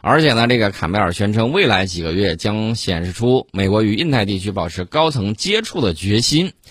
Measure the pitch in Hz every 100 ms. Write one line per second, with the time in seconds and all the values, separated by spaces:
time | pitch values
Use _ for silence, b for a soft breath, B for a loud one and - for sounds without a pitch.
0 | - 147 151 117 117 123 104 - 80 104
1 | 90 87 104 107 117 185 135 95 92 87
2 | 82 90 98 82 104 107 110 117 - 82
3 | 90 87 120 127 - 98 95 107 107 110
4 | 165 131 101 98 98 95 85 95 87 151
5 | 160 135 98 107 185 214 220 180 107 80
6 | 95 110 120 151 185 - B